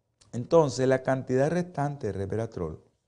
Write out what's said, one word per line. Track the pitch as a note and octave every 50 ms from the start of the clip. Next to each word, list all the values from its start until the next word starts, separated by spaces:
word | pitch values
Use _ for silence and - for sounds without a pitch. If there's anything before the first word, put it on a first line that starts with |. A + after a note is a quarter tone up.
| _ _ _ _ _ _
Entonces, | - B2+ A#2+ - E3 E3 D#3 C3+ A2+ B2+ C3
la | C3 C3+ C3 -
cantidad | C3+ C3+ C3 B2 - B2+ C3 C#3 D#3
restante | E3+ F3+ F3 F3 - D3 C#3+ D3 C#3+ C3+ -
de | G#2 F#2
resveratrol | F#2+ G2 F#2+ - G#2 A2+ A2 - - F2 D#2 D#2+ - _ _ _ _ _